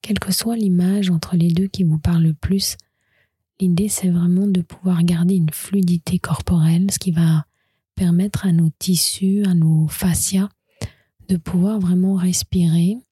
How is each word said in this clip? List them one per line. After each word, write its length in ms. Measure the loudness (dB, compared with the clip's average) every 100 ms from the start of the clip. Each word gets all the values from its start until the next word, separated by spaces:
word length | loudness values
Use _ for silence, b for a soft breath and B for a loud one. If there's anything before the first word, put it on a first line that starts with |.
Quelle 160 | -4 -4
que 120 | -2
soit 240 | -4 -4
l'image 540 | -2 0 2 2 0 0
entre 260 | -2 -2
les 120 | 0 2
deux 180 | 0
qui 180 | -2 -2
vous 140 | 0 0
parle 240 | 0 2
le 140 | 2
plus, 420 | 0 -2 -2 -2 -10 b b b b b b _ _
l'idée 300 | 0 0 0
c'est 220 | -2 -2
vraiment 340 | 0 2 2
de 160 | 2 -2
pouvoir 420 | -4 -6 -2 2
garder 300 | 2 2 2
une 160 | 2 0
fluidité 720 | -4 -4 -2 0 0 -2 -4
corporelle, 720 | -2 -4 0 2 2 2 0
ce 80 | -2
qui 120 | -2
va 360 | 2 2 2 -2 _ _ _ _
permettre 500 | -4 0 0 0 -2
à 60 | 0
nos 180 | 2 0 -2
tissus, 680 | -2 0 -2 -2 -2 0 2
à 80 |
nos 320 | 2 4 2 0
fascias, 640 | -2 -2 -2 -2 -2 -2 _ B B B B B B -4
de 100 | -4
pouvoir 420 | 0 0 0 0
vraiment 340 | 0 2 2
respirer 840 | 0 0 -2 -2 0 2 2 2 -2 _